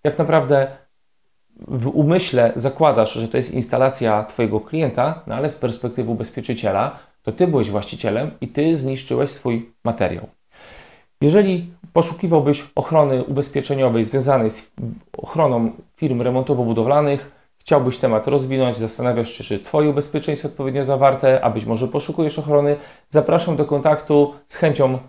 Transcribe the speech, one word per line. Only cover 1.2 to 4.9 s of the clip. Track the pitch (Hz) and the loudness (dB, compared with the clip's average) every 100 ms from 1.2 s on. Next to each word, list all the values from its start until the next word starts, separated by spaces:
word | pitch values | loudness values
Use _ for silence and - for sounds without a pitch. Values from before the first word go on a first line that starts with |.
| _ _ _ _ - | _ _ _ _ -8
w | 131 120 | -4 -2
umyśle | - 147 180 185 123 117 113 | 2 2 2 2 2 2 2
zakładasz, | 123 135 156 117 107 | -4 2 2 4 0
że | 113 113 | -2 -2
to | 123 | -2
jest | 123 | -2
instalacja | 127 117 120 131 131 113 107 | -4 -2 2 2 2 0 0
Twojego | 107 - 113 110 | -2 -4 -2 -2
klienta, | - 156 147 | -4 -2 -2